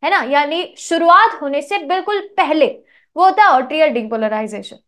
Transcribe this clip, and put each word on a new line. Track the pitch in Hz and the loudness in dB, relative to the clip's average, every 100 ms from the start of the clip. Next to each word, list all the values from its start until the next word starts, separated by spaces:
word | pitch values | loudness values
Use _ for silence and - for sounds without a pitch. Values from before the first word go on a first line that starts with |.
है | 294 | 0
ना, | 381 | -2
यानी | 254 285 294 320 359 - | 0 0 0 -4 -8 -12
शुरुआत | - 330 330 359 453 453 | -4 0 6 6 6 0
होने | 285 277 | -6 -6
से | 285 403 | -4 -8
बिल्कुल | 294 370 381 415 403 - | -4 -4 -2 -6 -6 -4
पहले | 302 311 277 - _ _ _ - | -2 2 0 -2 _ _ _ 2
वो | |
होता | 370 381 | 2 4
है | 403 | 4
atrial | 262 254 311 311 240 | 4 0 0 0 0
depolarization | 220 226 220 214 214 196 196 - | -6 -4 -4 -4 -6 -10 -16 -20